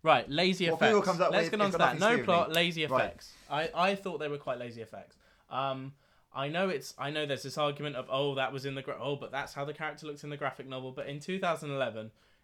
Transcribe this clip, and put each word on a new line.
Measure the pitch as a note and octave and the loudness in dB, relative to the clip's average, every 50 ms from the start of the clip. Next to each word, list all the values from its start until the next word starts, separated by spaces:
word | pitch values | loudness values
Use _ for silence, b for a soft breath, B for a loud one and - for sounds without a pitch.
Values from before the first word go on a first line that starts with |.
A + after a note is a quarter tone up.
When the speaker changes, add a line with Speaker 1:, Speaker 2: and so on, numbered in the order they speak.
| - | 4
Speaker 1:
right, | D#3+ C#3+ B2 A2+ B2+ | 6 6 6 4 2
lazy | C#3 D#3+ F#3 F#3 F#3 E3+ F3 E3 | 0 2 4 4 2 2 2 0
Speaker 2:
What | D#3+ - | 2 4
Speaker 1:
effects. | D#3+ B2+ | 6 6
Speaker 2:
Google | A2 G#2 | 6 6
comes | - F#3 F3 E3 | 4 4 2 4
up | F3+ D3 | 4 4
Speaker 1:
Let's | E3+ G3 E3 | 4 4 2
Speaker 2:
with, | D#3+ | 2
Speaker 1:
get | A3 G#3 | 2 2
on | G3+ G3 | 2 2
Speaker 2:
it's | F3 | 4
Speaker 1:
to | E3 | 4
Speaker 2:
got | - C3 B2 | 4 4 4
Speaker 1:
that. | D3+ | 4
Speaker 2:
nothing | |
to | G3 | 4
Speaker 1:
No | A3 | 4
Speaker 2:
do | A#3+ C3 | 4 4
with | A#2 | 4
Speaker 1:
plot, | F#3+ F3 F3 D#3 C#3+ | 4 4 4 4 4
Speaker 2:
me. | D#3+ | 4
Speaker 1:
lazy | E3+ F3 F3 E3 E3 D#3 | 2 2 2 0 0 0
Speaker 2:
Right. | C#3 B2+ B2+ A2+ | 2 2 2 2
Speaker 1:
effects. | G2 - - - - - - - - | 2 -2 -10 -16 -20 -20 -20 -10 -4
I, | C#3+ D3 E3 D#3 - | -2 -2 -2 0 2
I | D#3+ F3 G3 G3+ | 2 2 2 2
thought | G3 G3 F#3+ E3 C#3 | 0 -2 -6 -6 -4
they | D3+ D3 | -4 -4
were | D3 C#3+ | -4 -4
quite | C#3+ C#3+ B2+ B2 | -4 -6 -6 -4
lazy | B2 B2 A2+ A#2 | -6 -10 -10 -12
effects. | G#2+ - G#2+ G2 - - _ b b b b b b _ | -12 -12 -14 -16 -16 -18 _ b b b b b b _
Um, | C3 B2+ C3+ C#3 C3+ C3 C3 C#3 - b b b b b b b - | -4 -2 -2 -2 -2 -4 -6 -10 -14 b b b b b b b -8
I | B2+ C#3 D3 | -6 -4 -2
know | D#3+ F3 G3 F#3+ | 0 0 0 0
it's, | D#3+ C3+ C3+ - - - | 0 -2 -6 -8 -10 -8
I | C3 C#3+ | -6 -4
know | D3+ D3+ D3+ | -2 -2 -2
there's | C#3+ C3+ - - | -2 -2 -4 -4
this | C3+ - D3+ | -6 -2 0
argument | D3 D3 C#3+ D3 D3 D3 C3 | 0 0 0 -2 -6 -6 -6
of, | B2 B2 - | -6 -4 -2
"Oh, | C3 C3+ C#3+ C#3+ C3+ | 0 0 0 0 0
that | C3+ C3 C3 C#3 | 0 -2 -2 -2
was | C3 C3 | -4 -6
in | C#3 C3+ | -6 -6
the | C3+ | -6
gra-, | - - G#2 - | -8 -8 -8 -6
oh, | B2 C#3+ D3 | -4 -4 -4
but | C3 A#2 - | -4 -6 -6
that's | B2+ C3+ C3+ - - | -6 -6 -6 -6 -6
how | C#3+ C#3+ | -8 -6
the | D3 D3 | -6 -6
character | D3+ D#3 D3+ C#3+ - D#3+ | -6 -8 -8 -8 -8 -10
looks | D3+ D3 C#3+ - | -12 -10 -10 -10
in | D3 | -10
the | D3 C#3+ | -6 -4
graphic | D3 C3 - - B2+ C3 | -4 -4 -4 -6 -10 -8
novel." | C3 C3 B2+ C3 | -8 -8 -8 -8
But | B2+ D3 - C3+ | -8 -8 -8 -8
in | C#3+ D3 | -8 -8
two | - - F#3 F#3+ | -6 -6 -4 -2
thousand | F#3+ F3 D#3+ D#3 D#3 C#3+ | 0 0 0 0 -2 -4
eleven, | C#3 C3+ B2+ A#2 G#2+ A2 A2 A2 - b b b b b | -2 -2 -2 -2 -2 -6 -10 -12 -14 b b b b b